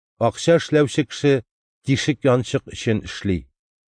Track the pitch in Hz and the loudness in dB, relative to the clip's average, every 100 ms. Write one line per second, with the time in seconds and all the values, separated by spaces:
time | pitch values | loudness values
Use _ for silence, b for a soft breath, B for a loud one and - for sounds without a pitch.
0 | _ _ 123 - - 165 - 151 147 - | _ _ -2 0 2 2 4 2 2 0
1 | 151 - 147 135 - _ _ _ - 135 | -4 -2 0 0 -2 _ _ _ -2 0
2 | - 147 139 123 123 135 - - - 110 | 0 0 2 2 0 -6 -6 -8 -2 -2
3 | - - 101 90 67 _ _ _ _ | -2 -8 -2 -4 -4 _ _ _ _